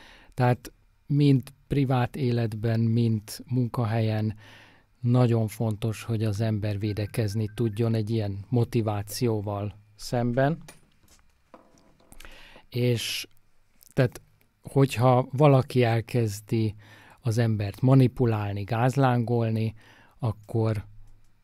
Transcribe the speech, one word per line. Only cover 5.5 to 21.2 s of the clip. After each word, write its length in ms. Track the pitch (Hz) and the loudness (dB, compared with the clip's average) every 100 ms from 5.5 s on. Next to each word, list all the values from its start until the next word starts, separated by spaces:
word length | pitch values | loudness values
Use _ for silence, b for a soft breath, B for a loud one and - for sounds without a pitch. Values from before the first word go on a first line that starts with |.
| - 113 104 117 107 | -2 -4 -2 -4 -6
hogy 200 | - 113 | -6 -2
az 180 | 110 101 | -2 -2
ember 380 | 113 107 107 101 | -2 -2 -4 -4
védekezni 720 | 107 101 104 - 107 107 107 | -4 -4 -6 -4 -4 -2 -4
tudjon 400 | 104 117 104 117 | -2 -4 -2 -2
egy 160 | 113 107 | 0 -2
ilyen 280 | 113 104 98 - | -4 -4 -8 -2
motivációval 1300 | 120 117 120 110 104 101 - 123 107 101 101 104 - _ - | -2 0 0 -2 -2 -6 -4 -2 -2 -4 -6 -6 -10 _ -18
szemben. 640 | - 123 120 120 139 165 - - _ _ _ _ _ _ _ - _ _ _ _ - - b b b b b | -6 -2 0 2 0 0 -8 -20 _ _ _ _ _ _ _ -20 _ _ _ _ -20 -20 b b b b b
És 580 | 123 123 117 - - - - _ _ _ _ - | -2 0 0 -2 -8 -10 -18 _ _ _ _ -8
tehát, 280 | - 127 - - _ _ _ | 0 0 -2 -20 _ _ _
hogyha 640 | - 139 135 107 127 123 135 | -4 2 2 4 4 4 2
valaki 520 | 127 147 135 127 127 | 4 6 6 4 2
elkezdi 920 | 120 117 107 123 113 101 - 113 110 - b b b b | 2 0 -2 -2 -2 -4 -4 -2 -2 -4 b b b b
az 160 | 117 110 | -2 0
embert 440 | 117 107 101 - | 0 0 -4 0
manipulálni, 840 | 127 135 127 - 123 107 104 101 | 4 6 6 2 0 0 -4 -6
gázlángolni, 1080 | 98 113 127 127 131 120 113 120 113 110 110 110 b b b b | -4 0 0 2 2 2 0 0 0 0 -2 -6 b b b b
akkor 640 | 117 - - 117 110 110 - - - - | -6 -6 -6 -2 0 -2 -6 -16 -20 -20